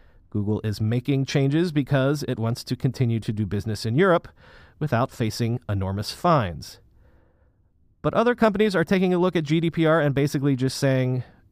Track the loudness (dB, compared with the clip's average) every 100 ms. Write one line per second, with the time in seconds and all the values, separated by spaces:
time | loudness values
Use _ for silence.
0 | -20 -20 _ -4 -2 -2 -2 -2 -2 0
1 | 0 -2 0 0 2 2 0 0 0 2
2 | 2 0 -4 -4 -4 -4 -6 -4 -2 0
3 | 0 0 -2 -4 -2 -4 -4 -6 -2 2
4 | 4 2 0 -18 -20 -20 -20 -8 -2 0
5 | 0 -2 -4 -2 -2 -2 -4 -2 -2 -4
6 | -6 -2 2 2 2 -6 -14 -20 _ _
7 | -20 _ _ _ _ _ _ _ _ _
8 | -2 0 0 2 2 2 0 0 2 2
9 | 2 2 2 0 0 0 0 2 2 4
10 | 2 2 0 0 0 0 -2 0 0 0
11 | 0 -2 -6 -16 _